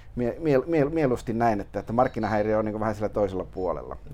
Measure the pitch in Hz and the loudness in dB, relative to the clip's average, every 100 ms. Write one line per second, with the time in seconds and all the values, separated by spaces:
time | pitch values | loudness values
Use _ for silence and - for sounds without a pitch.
0 | - 123 120 139 160 135 165 165 143 165 | -12 -4 -4 -2 2 2 4 2 2 2
1 | 139 117 - 113 117 107 92 104 - 117 | 2 2 -2 2 2 2 -2 -6 -2 2
2 | 127 - 107 107 107 107 107 107 107 101 | 2 0 0 0 2 2 0 -2 -2 -2
3 | 104 104 101 92 87 92 90 73 62 - | -2 0 0 0 -6 -4 -2 -2 -6 -12
4 | 73 | -12